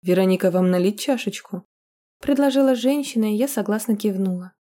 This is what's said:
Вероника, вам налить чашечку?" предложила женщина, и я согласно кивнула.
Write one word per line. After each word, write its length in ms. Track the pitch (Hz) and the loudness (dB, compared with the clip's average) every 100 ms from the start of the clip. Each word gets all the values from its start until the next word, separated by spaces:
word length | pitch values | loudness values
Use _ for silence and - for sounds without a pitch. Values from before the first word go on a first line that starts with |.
Вероника, 500 | 180 180 185 185 190 | 0 2 4 2 2
вам 180 | 180 185 | 2 2
налить 300 | 180 180 208 | 2 0 0
чашечку?" 640 | - 254 208 - - - - _ _ _ _ _ | -2 -2 -2 -8 -12 -14 -14 _ _ _ _ _
предложила 560 | - 277 277 262 269 254 | -2 2 2 2 2 2
женщина, 580 | 240 285 277 233 214 | 0 0 -2 -2 0
и 20 | 208 | 0
я 120 | 269 | -2
согласно 480 | 269 202 214 220 208 | -2 -2 -4 -2 -2
кивнула. 580 | 214 190 190 180 180 _ | -2 -2 -2 -4 -8 _